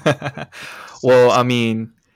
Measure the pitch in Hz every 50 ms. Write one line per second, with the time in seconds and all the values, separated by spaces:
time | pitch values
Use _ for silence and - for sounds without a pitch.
0 | - 156 135 - 151 139 - - - - - - - - - - - - - -
1 | - 123 127 127 123 123 113 123 123 127 123 120 117 113 110 113 113 110 _ _
2 | _ _ _